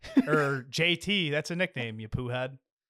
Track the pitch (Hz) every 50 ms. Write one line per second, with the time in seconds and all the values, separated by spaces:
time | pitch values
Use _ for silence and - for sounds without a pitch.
0 | - - - 269 262 147 156 151 143 139 139 131 120 135 - 160 165 175 170 170
1 | - 190 208 196 170 147 147 147 143 - 170 175 185 175 - 131 120 113 110 110
2 | 110 107 - 131 127 120 123 127 127 135 135 - _ _ _ _ _ _